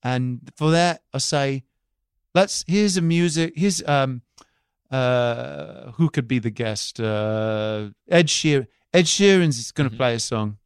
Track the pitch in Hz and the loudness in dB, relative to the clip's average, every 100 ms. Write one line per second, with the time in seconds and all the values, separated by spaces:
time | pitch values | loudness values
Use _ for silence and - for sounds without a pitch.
0 | 127 127 127 123 - - 156 165 175 165 | -2 -2 -4 -6 -12 -2 2 4 2 -2
1 | _ 135 - 151 139 135 - _ _ _ | _ -6 -2 0 -2 -4 -10 _ _ _
2 | _ _ _ 175 190 - - 190 208 185 | _ _ _ 0 0 -2 -2 2 2 2
3 | 165 170 175 156 165 151 196 170 - 143 | 2 2 2 0 -2 0 -2 -2 0 0
4 | 135 127 _ _ _ _ _ _ _ 131 | 0 -4 _ _ _ _ _ _ _ -2
5 | 127 127 120 117 123 71 73 - - 120 | 0 2 0 -2 -8 -12 -14 -16 -18 0
6 | 160 - 117 127 113 104 113 107 - - | 0 0 -2 -2 -2 -4 -4 -4 -8 -4
7 | 113 107 107 110 110 107 107 107 104 - | -2 -2 -2 -2 -2 -2 -4 -4 -8 -14
8 | - 175 165 - 156 143 120 _ _ 175 | 0 2 4 2 2 0 -2 _ _ 2
9 | 170 - 196 190 170 120 117 - 135 113 | 2 4 6 6 4 0 -6 -2 -2 0
10 | 127 117 - 113 107 104 | -2 0 -2 -2 -4 -6